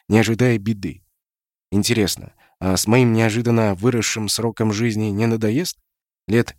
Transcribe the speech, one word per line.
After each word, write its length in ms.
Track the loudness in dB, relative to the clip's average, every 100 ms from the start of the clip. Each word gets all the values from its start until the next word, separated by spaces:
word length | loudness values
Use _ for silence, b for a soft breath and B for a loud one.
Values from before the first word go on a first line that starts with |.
| b
не 120 | 2
ожидая 380 | 2 2 0 0
беды. 460 | -2 -6 -6 -10 _ _ _ _ _ _ -4
Интересно, 640 | -2 0 0 0 -2 -12 _ _ -6
а 160 | -2 0
с 100 | 2
моим 240 | 4 4
неожиданно 640 | 4 2 0 0 2 0 0
выросшим 540 | 0 0 -2 -4 -6
сроком 420 | -4 -4 -2 -2
жизни 360 | 0 -2 -2 -2
не 180 | 0 0
надоест? 520 | 0 0 -2 -4 -10 _ _ _ _ -2
Лет 260 | 0 0